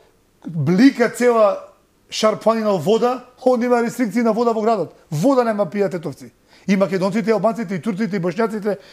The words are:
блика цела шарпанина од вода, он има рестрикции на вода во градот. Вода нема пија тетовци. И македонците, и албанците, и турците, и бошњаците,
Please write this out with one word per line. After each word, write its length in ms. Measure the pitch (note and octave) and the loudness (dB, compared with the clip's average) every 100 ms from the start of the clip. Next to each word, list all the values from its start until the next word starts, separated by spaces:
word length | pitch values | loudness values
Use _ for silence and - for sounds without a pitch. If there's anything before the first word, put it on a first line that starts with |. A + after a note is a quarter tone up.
| _ _ _ _ - | _ _ _ _ -10
блика 640 | D#3+ C#3 F3+ C4+ - A#3 | -4 0 6 6 6 0
цела 480 | - A#3+ A3+ G#3 F#3+ - _ _ _ _ | 0 2 4 4 2 -8 _ _ _ _
шарпанина 600 | - G#3+ G3+ - A3+ G#3+ | -2 0 0 0 0 0
од 100 | F#3+ | 0
вода, 400 | D3 A3 A#3+ B3 - _ | 0 2 2 -2 -8 _
он 180 | B3+ B3+ | 0 0
има 200 | B3 A#3+ | 2 0
рестрикции 400 | A#3 - A#3+ G3 | 0 -2 -2 0
на 100 | A#3 | 0
вода 200 | G#3+ A#3+ | 0 0
во 80 | A3 | 0
градот. 320 | G#3+ A3 D3+ - _ | 0 -2 -4 -10 _
Вода 340 | D3 G#3+ C4 | -2 2 2
нема 200 | A#3 G#3 G3 | 2 0 -4
пија 240 | G#3 G3 | -2 -2
тетовци. 400 | F3 D#3 C3 A#2+ _ _ _ - | -2 -8 -12 -16 _ _ _ -2
И 80 | G3 | 0
македонците, 540 | F#3+ F#3+ F#3+ G3+ G3+ | 2 0 -2 -2 0
и 20 | |
албанците, 420 | G#3+ G3 A3 G3+ | 0 0 -2 -6
и 80 | F#3 | -6
турците, 340 | G3+ F#3 A3 G3 | -6 -4 -4 -2
и 40 | |
бошњаците, 560 | F3 E3+ A3+ G#3+ G3+ G3 - | -4 -2 -4 -4 -6 -6 -10